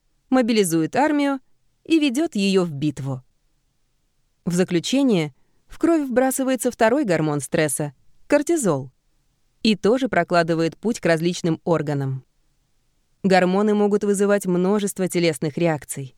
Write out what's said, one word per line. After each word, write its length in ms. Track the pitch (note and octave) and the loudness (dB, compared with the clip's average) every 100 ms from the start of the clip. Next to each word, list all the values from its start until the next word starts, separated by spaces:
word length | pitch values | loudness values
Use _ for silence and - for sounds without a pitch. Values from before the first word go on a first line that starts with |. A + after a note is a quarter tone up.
| _ _ - | _ _ -2
мобилизует 640 | C4 A3+ A3+ F#3 E3 D#3 E3 | 0 2 2 2 0 0 0
армию 440 | G3+ D4+ C#4 C4+ _ _ _ _ - | 0 0 -2 -4 _ _ _ _ 0
и 140 | D#4+ | 0
ведет 360 | D4 A#3+ E4 G#3+ | 2 0 -2 -2
ее 300 | G3 F#3+ F3 | 0 2 0
в 60 | |
битву. 520 | C#3 D3+ C#3 C3+ C3 - _ _ _ _ _ _ _ _ _ _ _ - | -2 -4 -4 -8 -8 -12 _ _ _ _ _ _ _ _ _ _ _ -4
В 80 | |
заключение, 800 | E3+ F#3 F3 - C4 C#4 F#3+ D3+ - _ _ - | -2 0 -2 0 0 2 2 -2 -8 _ _ -20
в 140 | - | -4
кровь 280 | D#4+ E4 C#4 | 0 0 0
вбрасывается 600 | A#3+ C4 B3+ C4 C4 B3+ | 0 0 -2 -2 -2 -2
второй 360 | - A3+ C4 B3 | 2 2 2 0
гормон 340 | D#3+ D#3 D3 | 0 0 -2
стресса — 540 | C#3 E3 D#3 - D3 - _ - - | -2 -2 -2 -2 -8 -10 _ -14 0
кортизол, 640 | C#4+ D4 E4+ A3 C#3 C3 _ _ _ _ _ _ _ | 0 0 -2 0 -2 -4 _ _ _ _ _ _ _
и 120 | A3 G#3 | 0 2
тоже 340 | F#3+ B3+ B3+ | 2 2 0
прокладывает 680 | F3+ E3+ F3 E3 E3 E3 - | -2 2 2 2 0 -2 -2
путь 220 | G#3 A#3+ | -6 -2
к 60 | F3 | 0
различным 560 | E3 E3+ F3 F3 D#3+ | 0 0 -2 -2 -2
органам. 600 | - D#3+ D3+ C#3 C3+ C3 - _ _ _ _ _ _ _ _ _ | 0 -2 -2 -4 -4 -6 -12 _ _ _ _ _ _ _ _ _
Гормоны 500 | F#3+ F#3 F#3 F#3+ G#3+ | 2 4 4 2 2
могут 300 | G#3 G#3 G#3 | 2 2 0
вызывать 420 | G3+ G3 G3+ G3+ F#3+ | 0 0 2 0 0
множество 640 | F3+ F3+ G#3 G3+ - F3+ | 0 2 0 -2 -4 -4
телесных 500 | F3 E3+ D3+ D#3+ D#3 | 0 -2 -2 -4 -2
реакций. 580 | E3+ D3+ - - C3+ | -2 -2 -6 -12 -14